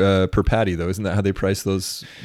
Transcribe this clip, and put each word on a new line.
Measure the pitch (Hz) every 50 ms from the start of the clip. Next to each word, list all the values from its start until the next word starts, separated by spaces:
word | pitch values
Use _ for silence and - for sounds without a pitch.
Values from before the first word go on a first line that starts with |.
uh, | 95 98 98 95 92
per | 90 - -
patty, | 98 - 117 110 113 98 87
though. | 82 85 90
Isn't | 95 95 107
that | 95 87
how | 104
they | 95 98
price | 95 - - 95 98 -
those | - 98 95 95 92 - - - - - - -